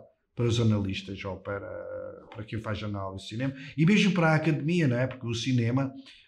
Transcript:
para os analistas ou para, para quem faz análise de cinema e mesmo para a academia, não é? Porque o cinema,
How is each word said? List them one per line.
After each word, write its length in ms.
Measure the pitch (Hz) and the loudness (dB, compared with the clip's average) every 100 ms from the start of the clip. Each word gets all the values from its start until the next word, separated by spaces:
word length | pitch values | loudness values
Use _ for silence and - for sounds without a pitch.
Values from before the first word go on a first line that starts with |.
| - _ _ - | -14 _ _ -2
para 80 | |
os 160 | 120 113 | 2 4
analistas 640 | 113 104 95 95 - 95 | 4 4 0 -4 -8 -8
ou 120 | 98 92 | -8 -8
para, 320 | - 101 98 92 95 92 95 92 - | -6 -8 -8 -10 -10 -10 -10 -14 -16
para 120 | 113 | -14
quem 160 | 107 107 | -10 -8
faz 200 | 110 95 | -6 -6
análise 420 | 107 101 98 95 | -4 -6 -6 -8
de 40 | - | -10
cinema 240 | 113 135 - - - | -4 -4 -4 -6 2
e 80 | 160 | 6
mesmo 260 | 214 214 | 6 4
para 180 | 180 160 | 4 4
a 40 | 156 | 4
academia, 500 | 156 143 143 175 147 | 2 2 2 2 2
não 100 | 120 | 2
é? 100 | 123 | -2
Porque 200 | - 117 | -4 -6
o 80 | |
cinema, 580 | 117 135 127 117 131 135 - - - | -4 0 2 2 2 -2 -6 -18 -20